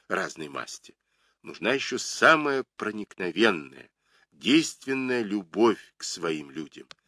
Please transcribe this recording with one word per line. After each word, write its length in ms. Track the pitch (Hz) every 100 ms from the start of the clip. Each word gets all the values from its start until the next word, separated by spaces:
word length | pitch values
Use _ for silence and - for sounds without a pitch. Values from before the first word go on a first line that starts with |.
| -
разной 400 | 95 90 - 76
масти. 480 | 67 58 - - _ _ _ _ _
Нужна 320 | - - 95
ещё 240 | 135 - 123
самая 680 | - - 131 156 147 135 - _
проникновенная, 1120 | 104 104 101 - 92 82 113 85 67 62 60 _ _ _ _
действенная 920 | _ 107 156 - - 135 135 127 123
любовь 680 | 104 104 85 95 113 95 - _
к 60 |
своим 480 | - 90 85 78 71
людям, 360 | 69 73 - - -